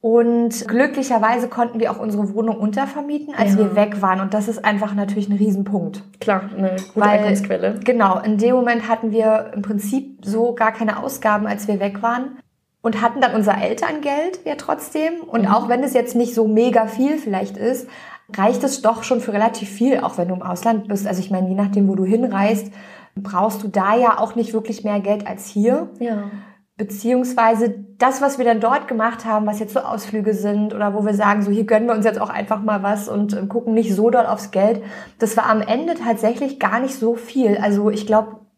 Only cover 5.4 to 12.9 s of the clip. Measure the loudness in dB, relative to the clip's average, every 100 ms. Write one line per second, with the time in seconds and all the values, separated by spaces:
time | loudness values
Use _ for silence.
5.4 | 2 2 0 -2 -4 -10 -18 -6 -2 0
6.4 | -2 -2 -2 -2 -4 0 4 4 2 0
7.4 | -2 -2 -2 -2 0 2 2 2 0 2
8.4 | 4 4 2 0 0 -2 0 2 4 2
9.4 | 0 -8 -4 -4 -2 -4 -4 -12 -4 0
10.4 | 0 2 -2 0 -4 -4 -6 -4 0 0
11.4 | 0 -4 -2 -2 -2 -2 -2 -2 -6 -12
12.4 | _ _ _ _ -4